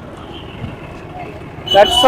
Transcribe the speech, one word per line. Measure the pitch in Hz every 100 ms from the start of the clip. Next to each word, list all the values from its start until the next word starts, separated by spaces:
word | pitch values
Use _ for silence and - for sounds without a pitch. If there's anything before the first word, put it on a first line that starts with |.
| - - - - - - - - - - - - - - - - -
That's | 196 214 -